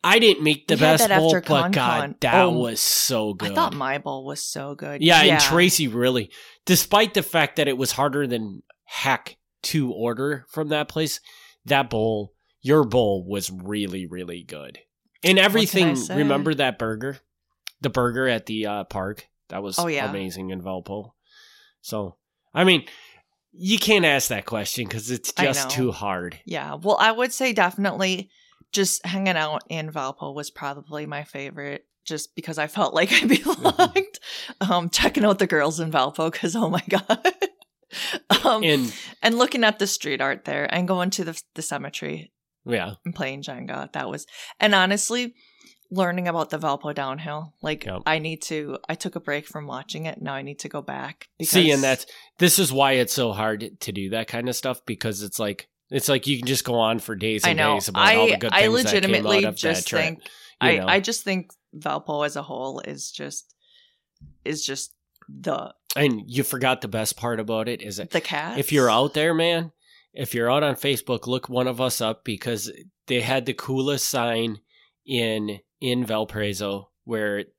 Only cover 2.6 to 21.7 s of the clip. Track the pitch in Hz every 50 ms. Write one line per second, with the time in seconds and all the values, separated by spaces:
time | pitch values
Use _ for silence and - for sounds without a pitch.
2.6 | 123 117 113 - - - - - - - 131 113 107 107 101 90 - - - -
3.6 | 339 - - - 131 135 139 143 - - 139 135 131 139 147 151 - - - 151
4.6 | 139 143 143 - 147 143 143 143 147 170 170 160 151 151 160 151 143 135 156 170
5.6 | 175 185 - - 151 127 107 120 123 127 127 123 101 - - - - - - _
6.6 | _ - 185 - - - 208 208 226 208 - 202 165 - - 165 147 143 - 165
7.6 | 147 139 131 123 135 123 - - 139 147 131 143 143 127 120 117 110 101 95 -
8.6 | _ _ _ _ _ - - - - 139 131 - - - - _ _ _ _ _
9.6 | - - - 156 135 123 - - 113 117 117 120 135 147 147 131 - _ - 156
10.6 | 156 147 151 151 151 - - 156 156 147 - - _ - - - - - _ _
11.6 | _ - 143 139 135 113 117 110 110 113 110 104 104 98 _ _ _ _ _ _
12.6 | - 131 147 156 143 117 117 123 117 104 98 95 90 92 101 98 90 - 92 92
13.6 | 90 98 104 104 101 95 90 95 92 80 85 90 90 87 87 87 82 - - 76
14.6 | 71 65 - - _ _ _ _ _ _ _ _ - 185 190 190 190 208 196 226
15.6 | 220 185 - 190 180 160 143 127 120 117 - 143 151 143 139 139 147 160 156 139
16.6 | 139 127 107 - 113 113 110 107 120 139 135 - _ _ _ _ _ _ _ _
17.6 | _ - _ _ - 135 - 131 123 120 117 127 131 127 117 110 - - 110 107
18.6 | 107 104 104 104 95 _ - 98 92 98 107 - - _ _ _ _ _ 90 95
19.6 | 101 98 95 - 170 170 151 143 135 131 104 98 95 92 85 95 95 92 95 92
20.6 | 90 95 92 92 87 - 98 104 101 110 _ _ _ _ _ - - _ _ _
21.6 | _ _